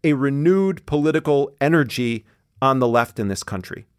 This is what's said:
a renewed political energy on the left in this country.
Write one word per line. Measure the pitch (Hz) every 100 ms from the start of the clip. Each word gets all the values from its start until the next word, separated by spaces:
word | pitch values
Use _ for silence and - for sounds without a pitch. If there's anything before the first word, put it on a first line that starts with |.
a | 160
renewed | 143 139 139 160 190 196 180 -
political | 147 151 156 151 143 139 _
energy | 143 165 131 110 120 113 _ _ _ _
on | 135 131
the | 123
left | 120 120 -
in | 101
this | 98
country. | - 98 - 85 -